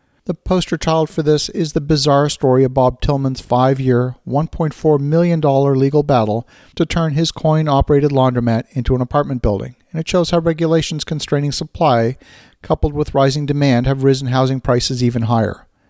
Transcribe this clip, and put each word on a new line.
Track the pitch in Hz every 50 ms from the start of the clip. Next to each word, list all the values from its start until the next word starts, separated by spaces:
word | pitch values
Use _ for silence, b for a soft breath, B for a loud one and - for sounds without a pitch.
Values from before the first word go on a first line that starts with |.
| _ _ _ _ _
The | - 170
poster | - _ - 185 180 160 - 170
child | 151 - 170 160 160 160 -
for | - -
this | 151 147 151 147 - -
is | - - 170 151 -
the | 165
bizarre | 143 147 156 147 131 151 139 139 147 147
story | - - - 131 127 131 135
of | 127 127
Bob | 131 127 127 123 -
Tillman's | - - 143 139 139 135 131 -
five-year, | - - 127 123 127 135 135 131 131 127 123 120 123 127 127 - _
one | - 120 143 160 -
point | - - 165 151 -
four | - - 156 151 143
million | 139 143 151 165 175 175 170 160
dollar | 151 143 135 135 139 139 135
legal | 131 135 139 143 147
battle | 147 147 139 120 110 107 104 117 b b b b b b b
to | - 165
turn | - - 170 165 160 139
his | 156 165 -
coin-operated | - - - 156 156 156 156 151 139 139 135 - 151 143 143 147
laundromat | 143 135 131 131 123 123 120 117 113 117 - -
into | - 135 117 - 131
an | 127
apartment | 127 - - 147 143 147 135 123 -
building. | 113 101 98 - 127 123 _ _ _
And | - 160
it | 160 -
shows | - 180 170 -
how | 175 170
regulations | 160 170 160 156 165 156 165 165 156 - 165 151 -
constraining | - 160 147 - - 151 143 143 143
supply, | 135 - 160 - - - 165 147 123 117 113 120 135 B B B B B B B B B -
coupled | - 165 - - 151 147
with | 147 151 - -
rising | 139 135 139 131 151 147
demand, | 139 143 143 143 139 123 120 127
have | 131 139 135 131
risen | 135 135 131 139 123
housing | 127 131 131 131 135 131
prices | - - 123 123 - - 135 123 123
even | 120 120 120 113
higher. | 110 117 117 107 - - - - _ _ _ _ _